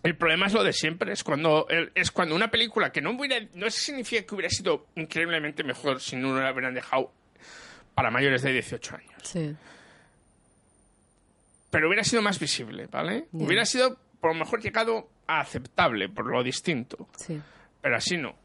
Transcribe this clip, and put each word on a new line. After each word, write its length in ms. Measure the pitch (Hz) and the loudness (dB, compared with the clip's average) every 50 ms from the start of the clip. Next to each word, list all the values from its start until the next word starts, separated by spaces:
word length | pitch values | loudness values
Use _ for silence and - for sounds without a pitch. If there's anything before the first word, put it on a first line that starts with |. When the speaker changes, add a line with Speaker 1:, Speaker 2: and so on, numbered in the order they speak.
| - | 2
Speaker 1:
el 140 | 170 165 | 0 0
problema 280 | - 170 160 160 175 190 | 2 2 2 4 4 2
es 60 | 202 202 | 2 4
lo 100 | 226 196 | 4 4
de 100 | 170 - | 2 2
siempre. 400 | - - 156 165 180 226 185 - | 0 -2 -2 -2 -2 -4 -4 -4
Es 100 | - - | -6 -2
cuando 420 | - 151 143 156 160 151 156 - - | -2 -2 2 4 4 4 4 4 2
el, 220 | 151 170 160 - _ | 0 0 0 0 _
es 160 | 185 175 - | 0 0 0
cuando 240 | - - 180 160 156 | 0 0 0 2 2
una 160 | 180 220 220 | 0 0 2
película 400 | 226 226 233 220 - 220 180 135 | 2 0 0 0 0 0 0 0
que 100 | - 151 | 0 -2
no 100 | 143 147 | -2 -2
hubiera, 260 | 240 254 285 269 262 233 214 - - | -4 -4 -2 -2 -2 -4 -4 -8 -12
no 140 | 175 196 220 | -6 -4 -4
significa 520 | - - - - 285 269 226 - 240 220 - | -2 -2 -6 -4 -6 -8 -6 -4 -4 -4 -4
que 120 | - 214 | -4 -6
hubiera 140 | 190 160 170 | -4 -2 -2
sido 380 | - - 185 185 151 135 - _ _ | -4 -2 0 0 0 0 -2 _ _
increíblemente 680 | 165 160 156 - 160 170 170 170 160 151 151 147 - 156 | -10 -8 -4 -2 -2 0 0 0 -2 -2 -4 -6 -4 -4
mejor 360 | 135 123 - - 143 131 - | -4 -6 -2 -2 -2 -2 -2
si 160 | - - 139 | -4 -8 -6
no 220 | 127 131 135 131 131 | -4 -2 0 0 0
la 120 | 135 135 | 0 0
hubieran 220 | 131 127 127 131 127 | -2 -2 -4 -4 -6
dejado 360 | 120 - - - 135 127 - _ _ _ _ _ _ - - - - - - - - - _ _ | -6 -4 -2 0 0 0 -2 _ _ _ _ _ _ -20 -20 -20 -20 -20 -20 -20 -20 -20 _ _
para 160 | - 131 113 | 0 0 2
mayores 300 | 113 127 139 139 135 123 131 | 2 2 4 4 4 2 2
de 80 | 139 131 | 0 0
dieciocho 420 | 123 107 - - - - - - | 0 -2 -4 -10 -10 -10 -12 -14
años. 180 | - - - - - - | -14 -18 -20 -20 -16 -16
Speaker 2:
Sí. 320 | - - 175 156 147 151 151 - - - - - - - - _ _ _ _ _ _ _ _ _ _ _ _ _ _ _ _ _ _ _ _ _ _ _ _ _ _ _ _ _ _ _ _ _ _ | -8 -6 -4 -4 -4 -8 -12 -16 -20 -20 -20 -20 -20 -20 -20 _ _ _ _ _ _ _ _ _ _ _ _ _ _ _ _ _ _ _ _ _ _ _ _ _ _ _ _ _ _ _ _ _ _
Speaker 1:
Pero 160 | - 160 160 | 0 2 4
hubiera 160 | 165 196 214 214 | 4 2 2 2
sido 180 | - 240 226 | 2 2 2
más 160 | 208 208 190 147 | 2 2 0 -2
visible, 460 | 151 143 - - 123 107 95 98 - | -2 -4 -4 -4 -6 -10 -12 -12 -12
¿vale? 380 | - - 131 160 165 208 254 320 _ | -8 -4 -4 -4 -2 -4 -6 -6 _
Speaker 2:
Ya. 140 | - 160 156 | -6 -4 0
Speaker 1:
Hubiera 200 | 151 180 214 226 | 6 6 6 6
sido, 320 | - - 254 254 262 240 _ _ _ _ _ | 6 4 4 4 4 2 _ _ _ _ _
por 140 | - 165 160 | 2 2 2
lo 60 | - | 2
mejor, 220 | - - 247 214 | 0 -2 -2 -2
llegado 480 | 220 101 - 220 - 110 113 220 - - _ _ _ | -2 0 2 2 2 2 0 -2 -4 -10 _ _ _
a 140 | - 160 156 | 0 0 0
aceptable, 680 | 135 - - 127 131 - _ - 180 151 117 104 95 95 | 0 0 -6 -8 -8 -2 _ 4 4 4 4 2 0 -2
por 180 | 104 - 110 | -2 -4 -4
lo 160 | 120 123 123 123 | 0 2 2 2
distinto. 640 | 127 127 - - 175 160 120 117 - - - - _ - | 2 -2 -2 -2 -2 -2 -2 -4 -8 -12 -16 -16 _ -18
Speaker 2:
Sí. 240 | - - - 160 147 147 - - - - _ _ _ | -16 -10 -10 -10 -10 -10 -16 -20 -20 -20 _ _ _
Speaker 1:
Pero 140 | - 139 120 | 0 0 0
así 200 | 113 - - 180 | 0 0 -2 -2
no. 180 | 170 135 101 - _ | -2 -4 -8 -10 _